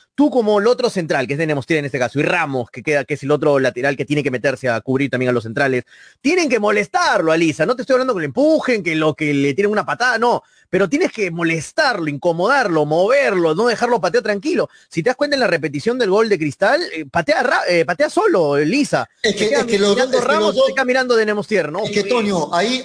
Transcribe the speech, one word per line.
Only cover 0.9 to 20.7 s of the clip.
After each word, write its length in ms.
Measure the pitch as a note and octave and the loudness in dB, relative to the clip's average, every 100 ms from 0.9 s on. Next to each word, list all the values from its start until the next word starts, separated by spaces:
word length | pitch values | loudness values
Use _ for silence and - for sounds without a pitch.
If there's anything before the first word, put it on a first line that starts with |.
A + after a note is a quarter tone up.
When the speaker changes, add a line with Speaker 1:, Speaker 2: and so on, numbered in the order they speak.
| F#3+ E3 D3+ G#2+ | -2 -2 -2 -2
Speaker 1:
que 80 | |
es 40 | C#3+ | -2
de 80 | D#3+ | -2
Nemostier 340 | C#3 - D#3 | -2 -2 -2
en 40 | |
este 140 | C#3+ C#3 | -2 -4
caso, 200 | A#2+ C#3 | -2 -2
y 40 | |
Ramos, 480 | D#3 F3 D3+ C3 A#2 | 0 0 -2 -4 -6
que 120 | B2+ | -8
queda, 220 | D#3 C#3+ | -2 -2
que 80 | C3 | -2
es 100 | C#3+ | -4
el 60 | C3+ | -2
otro 280 | D3 D3+ C#3 | 0 2 2
lateral 360 | C3 B2 C#3 | 2 0 -2
que 120 | C#3+ C#3 | -2 -2
tiene 160 | D3 | -2
que 80 | C#3+ | -2
meterse 400 | B2 C#3+ A#2+ B2+ | -2 -2 -2 -2
a 100 | A2 | -2
cubrir 300 | - C3 C#3 | -2 -2 0
también 180 | B2+ B2+ | -2 0
a 40 | |
los 120 | A#2+ | -2
centrales, 400 | A2 A2 C#3 B2+ - - - _ | -2 -2 0 -2 -4 -18 -20 _
tienen 260 | C4 F4+ D4+ | 0 0 0
que 100 | A3+ | 0
molestarlo 720 | G#3 G#3 G3+ F4+ E4 A3 D#3+ | 0 0 -2 0 0 0 2
a 60 | E3 | 2
Lisa. 300 | E3 D3 E3 | 0 0 -2
No 100 | B3 | -2
te 60 | |
estoy 120 | A#3+ | 0
hablando 200 | B3+ C4 | 0 0
que 60 | G3 | -2
le 60 | D3 | -4
empujen, 560 | G#3 D4+ D#4 - A3 | 0 2 2 2 -2
que 120 | E3+ | 0
lo, 180 | D#3 D#3 | 0 0
que 200 | D3 D3+ | 0 0
le 180 | C#3+ C#3+ | 0 0
tiren 180 | C#3 G3+ | 2 0
una 140 | G#3+ | 0
patada, 320 | D#3 C#3+ B3 A3+ | -2 -2 0 2
no. 260 | A#3+ F#3+ - _ - | 0 0 -4 _ -4
Pero 180 | C#4 D4 | 0 0
tienes 240 | C#4+ E4+ | 0 -2
que 180 | - F#3 | -2 -6
molestarlo, 800 | E3 E3 D#3+ - - C#4+ G#3 D#3 | -2 -2 -2 -4 0 0 0 -4
incomodarlo, 760 | C#3+ F3 E3 G3+ C#4 G#3+ D#3+ | -2 -2 0 2 2 2 0
moverlo, 680 | D3 D#3+ G3+ C#4 B3+ F#3+ E3 | 2 2 2 2 2 2 2
no 120 | D#3+ A#3+ | 2 0
dejarlo 320 | G#3 A#3+ A#3 | 0 0 0
patear 240 | F3 A#3 | -2 -4
tranquilo. 440 | G#3 G3+ D4+ D4 D3 - _ | -6 -4 -2 -2 -2 -6 _
Si 160 | E3+ | -4
te 60 | A3 | -2
das 60 | B3+ | 0
cuenta 200 | D4 C#4 | -2 0
en 40 | |
la 60 | A3+ | 0
repetición 520 | E3 D3+ C#3 A3 B3+ | -2 -4 -4 -2 -2
del 100 | G#3 | 2
gol 180 | G3+ A3+ | 2 2
de 80 | F3+ | 0
Cristal, 460 | D3+ - G3+ D4+ F4 | -2 0 0 0 -2
eh, 120 | D#3+ C#3+ | -8 -6
patea 360 | E3+ E3 D4+ | -4 0 0
ra-, 180 | - E4 F#3 | 0 0 2
eh, 160 | F3 | 0
patea 260 | E3 F3+ D4+ | 0 0 0
solo, 460 | E4+ G#4+ G3+ D3 C#3+ | 2 2 2 2 2
eh, 80 | D3+ | 2
Lisa. 420 | - C4+ D3 A#2 _ | 0 0 -2 -4 _
Speaker 2:
Es 120 | A3 | -4
que, 40 | G3 | -2
Speaker 1:
Se 40 | G#3+ | 0
queda 100 | C4+ | 0
Speaker 2:
es 60 | A#3+ | 0
que 120 | G3+ | 2
los 100 | G3+ | 2
dos, 60 | A3 | 2
Speaker 1:
mirando 200 | C4 B3 | 2 0
Speaker 2:
es 20 | |
que 20 | B3+ | 2
los 80 | D#4 | 0
Speaker 1:
Ramos, 140 | G#3 G3+ | 2 2
Speaker 2:
dos 100 | |
Speaker 1:
se 80 | C4+ | 0